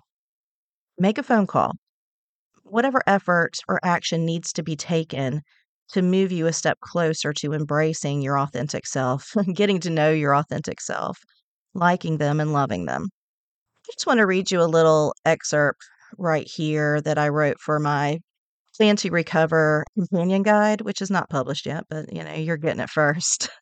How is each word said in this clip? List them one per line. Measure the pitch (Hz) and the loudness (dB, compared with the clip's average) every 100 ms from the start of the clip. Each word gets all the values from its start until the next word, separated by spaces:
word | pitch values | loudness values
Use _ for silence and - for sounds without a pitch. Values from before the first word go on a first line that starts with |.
| _ _ _ _ _ _ _ _ _ - | _ _ _ _ _ _ _ _ _ -2
Make | 185 220 | 0 0
a | |
phone | 262 233 190 | 2 2 2
call. | 135 73 - _ _ _ _ _ _ _ _ | 2 0 -2 _ _ _ _ _ _ _ _
Whatever | - 208 262 262 | -6 0 2 2
effort | - 196 - 175 170 - - | 2 2 2 0 0 -4 -4
or | 165 | -2
action | 185 175 - 165 | 0 -2 0 -2
needs | 165 165 - | -2 -2 -6
to | - | -8
be | 160 151 | -6 -6
taken | - 170 160 135 135 147 151 _ _ _ _ | -2 -2 -2 -4 -4 -4 -8 _ _ _ _
to | 202 | 0
move | 180 185 190 | 2 4 2
you | 180 160 | 0 0
a | |
step | 156 160 - | 0 -2 -2
closer | - 175 165 160 151 | -4 -2 0 0 -4
to | 147 147 | -4 -4
embracing | 151 151 147 160 160 147 143 | -4 -2 0 0 0 -4 -2
your | 139 139 | 0 0
authentic | 139 - 147 - - | -2 -4 -6 -6 -6
self, | 143 127 135 - | -4 -2 -2 -2
<laughs> | 220 190 | -2 -2
getting | 180 202 190 | 0 0 0
to | 175 | 0
know | 160 151 | 0 2
your | 156 147 143 | 2 2 2
authentic | 147 - 151 - | 0 -6 -8 -10
self, | - - - - _ _ _ _ _ | -8 -6 -6 -8 _ _ _ _ _
liking | 190 175 180 165 156 | -2 0 0 -2 -2
them | 147 151 | 0 0
and | 151 | 0
loving | 147 135 92 85 | 0 0 -2 -4
them. | 65 196 - _ _ _ _ _ _ - | -6 -6 -12 _ _ _ _ _ _ -16
I | |
just | - - | -6 2
want | 254 | 4
to | 202 | 4
read | 185 185 | 2 0
you | 185 | 2
a | |
little | 170 160 160 156 151 - | 4 6 6 6 2 0
excerpt | - 160 - 147 147 - - _ _ - | 0 0 0 0 2 0 -10 _ _ -6
right | 175 156 - | -2 -2 -2
here | - 156 151 151 151 | -4 -2 0 0 0
that | 151 151 | 0 0
I | 147 | 0
wrote | 147 147 - | 2 0 0
for | - 151 | -2 0
my | 151 143 147 160 - _ _ _ _ - | 0 0 0 -2 -8 _ _ _ _ 2
Plan | 214 208 | 4 4
to | 190 | 0
Recover | 170 160 180 160 160 156 151 - | -2 0 2 2 4 4 2 0
companion | - 175 185 175 196 | -4 -2 0 2 2
guide, | 202 208 214 214 | 4 4 4 0
which | 214 202 | -4 -6
is | 196 | -2
not | 190 - | -2 -2
published | 151 127 139 - | -2 -4 -4 -6
yet, | 139 - | -8 -8
but, | 156 - | -10 -10
you | 160 | -10
know, | 156 | -10
you're | 156 156 160 | -6 -4 -2
getting | 156 - | -2 -4
it | - | -4
first. | - 151 151 - - - - | 0 0 0 -2 -4 -6 -12